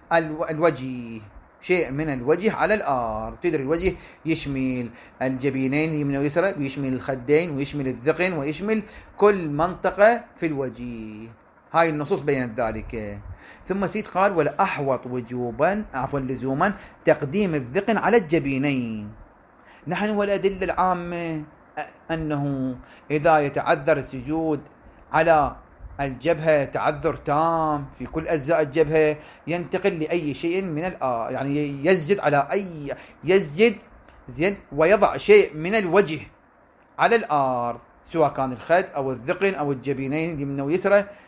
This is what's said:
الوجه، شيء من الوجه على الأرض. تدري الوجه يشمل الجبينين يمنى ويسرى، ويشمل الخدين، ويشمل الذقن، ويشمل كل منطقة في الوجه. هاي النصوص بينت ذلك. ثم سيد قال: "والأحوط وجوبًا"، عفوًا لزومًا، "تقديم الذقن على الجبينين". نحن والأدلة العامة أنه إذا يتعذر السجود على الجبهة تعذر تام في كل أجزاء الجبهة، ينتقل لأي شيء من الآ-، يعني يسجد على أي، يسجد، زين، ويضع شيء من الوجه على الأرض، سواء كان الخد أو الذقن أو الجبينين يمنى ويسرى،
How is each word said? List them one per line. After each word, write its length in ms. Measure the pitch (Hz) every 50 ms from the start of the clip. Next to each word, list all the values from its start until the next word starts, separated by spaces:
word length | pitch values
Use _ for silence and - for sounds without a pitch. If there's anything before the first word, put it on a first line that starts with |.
| - - 170 170 165 156 156 151 - -
الوجه، 720 | 160 147 170 165 147 123 131 131 127 123 120 113 113 110 104 104 - - - - _ _
شيء 300 | - - 180 180 151 120
من 220 | 135 143 160 156 139
الوجه 420 | 127 120 135 160 175 196 214 160
على 180 | - 151 175 214
الأرض. 640 | 208 - 143 139 123 120 113 107 107 110 113 113 -
تدري 220 | - 175 156 147 131
الوجه 300 | 131 160 170 - - - - - - - - -
يشمل 640 | 151 160 - - 143 135 131 131 131 127 123 120 113 - - - - - -
الجبينين 720 | 127 131 131 127 127 143 131 135 131 131 139 151 156 160 156
يمنى 240 | 151 147 143 139 139
ويسرى، 360 | 143 147 143 170 175 196 190 147
ويشمل 360 | 143 135 135 143 139 131 131
الخدين، 600 | 123 - - 135 131 120 131 147 156 175 175 143
ويشمل 320 | 135 139 139 - 147 135 131
الذقن، 460 | 127 117 120 151 147 151 180 185 185
ويشمل 500 | 151 139 151 151 151 190 214 220 220 208 - - - - - - -
كل 320 | 202 208 202 190 170 151
منطقة 720 | 143 143 165 180 180 - - 185 175 190 202 220 240 226 226 - - -
في 80 | 175
الوجه. 840 | 160 147 139 135 127 107 117 123 120 120 113 110 107 107 107 113 113 110 - _ _ _ _ _ _ -
هاي 160 | 165 170 165
النصوص 320 | 151 151 147 143 202 151
بينت 380 | 139 147 143 131 127 120 107 127
ذلك. 600 | 120 110 110 110 104 - - 113 107 101 101 101 - - - - - - - - -
ثم 220 | - 185 196 196 -
سيد 200 | - 214 - -
قال: 240 | - 180 196 208
"والأحوط 720 | 190 165 147 143 - - 196 185 - 147 143 135 127 120 -
وجوبًا"، 800 | 123 123 127 120 117 123 123 120 120 110 117 147 180 202 214 208 - -
عفوًا 260 | 131 127 135 - 139
لزومًا، 540 | 131 127 131 113 117 135 135 143 180 208 190 - - - - - -
"تقديم 500 | 165 151 - 147 131 151 202 214 180 156
الذقن 420 | 147 123 117 143 190 196 - 220 196
على 200 | - 180 214 240
الجبينين". 920 | 185 147 165 160 139 143 135 131 139 147 139 127 120 113 110 107 104 107 110 - - - _ _ _ _ _ _ - - - - - 143
نحن 220 | 175 175 202 214
والأدلة 540 | 214 202 202 202 202 190 175 190 196 185 190
العامة 800 | 170 - - 180 185 180 175 175 175 175 170 170 165 160 151 151 151 - - - _ - 151 147 - - - _ -
أنه 640 | 165 165 156 151 151 143 143 143 139 131 131 131 127 127 - - - - - -
إذا 280 | 147 156 147 170 156 151
يتعذر 580 | 147 139 135 147 - - 170 151 143 160 156 143
السجود 640 | 127 - - 131 117 139 156 165 160 160 151 131 - - - - - - - - - - -
على 420 | 156 160 165 160 151 143 123 - - - - - - - - - -
الجبهة 640 | 143 139 131 113 135 160 170 151 156 160 156 143 135
تعذر 520 | 123 - 127 104 143 151 143 147 160 131
تام 720 | 120 - 156 143 151 160 165 165 165 160 156 151 143 139 131 - -
في 60 | 127
كل 220 | - - 160 160 151
أجزاء 340 | 165 151 127 143 170 156
الجبهة، 560 | 156 139 131 165 156 147 160 160 156 151 151 151 - - - - - 139
ينتقل 520 | 165 175 170 143 190 185 185 202 185 160
لأي 340 | 156 156 170 175 156 147 135
شيء 280 | - - 170 175 190
من 300 | 196 180 151 147 175 185
الآ-، 400 | 180 - 131 131 120 117 113 127
يعني 540 | 131 120 131 139 143 147 147 143 143 139 139
يسجد 340 | 175 190 180 147 151 202 -
على 280 | - 151 143 139 - -
أي، 400 | 170 202 196 180 165 151 143 135 127 - - - - - -
يسجد، 520 | 147 185 196 170 147 143 170 220 240 208 - - - - - - - - - - -
زين، 300 | 120 131 160 202 196 - - -
ويضع 460 | 139 143 160 175 208 208 185 151 135 135
شيء 380 | - - 214 208 175 - -
من 200 | 151 156 180 214
الوجه 440 | 220 196 170 170 202 196 151 156 135 - - - _ _ _ _ _ _ _ _ _ _ _ _ -
على 160 | 156 185 233
الأرض، 640 | 226 - - 151 143 135 131 127 120 120 120 117 - - _ _ _ _
سواء 280 | - - 165 151 139 139
كان 180 | - 135 127
الخد 340 | 123 107 - - 165 185 - - -
أو 160 | 147 135 135
الذقن 420 | 131 117 117 147 175 175 196 196 190
أو 180 | - 147 143
الجبينين 680 | 139 127 117 139 139 131 135 131 143 156 160 170 165 139
يمنى 220 | 143 139 139 139
ويسرى، 440 | 139 143 165 185 185 196 202 208 196 196 - - -